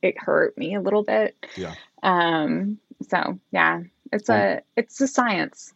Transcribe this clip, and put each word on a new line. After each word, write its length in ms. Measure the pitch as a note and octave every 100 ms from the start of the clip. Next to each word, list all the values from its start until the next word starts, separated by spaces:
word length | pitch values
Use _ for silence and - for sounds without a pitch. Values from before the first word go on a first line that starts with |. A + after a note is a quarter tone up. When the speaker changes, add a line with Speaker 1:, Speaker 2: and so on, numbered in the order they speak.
Speaker 1:
it 160 | F#3 -
hurt 400 | - D#3 D#3+ -
me 160 | D#3+
a 60 | G3+
little 220 | F#3 G#3
bit. 300 | G#3+ A3 G#3+ - - -
Speaker 2:
Yeah. 180 | F3 E2 - _
Speaker 1:
Um, 760 | - F3+ E3+ E3 D3+ E3 G3 G#3 _ - -
so 300 | F3+ - F#3 _
yeah, 320 | F#3+ E3 E3+ F3 _ -
it's 160 | G#3+ G#3
Speaker 2:
And 300 | G#3+ G3+ -
Speaker 1:
a, 40 | - -
it's 240 | A#3 -
a 60 | C4+
science. 680 | - B3 F#3+ D#3 - -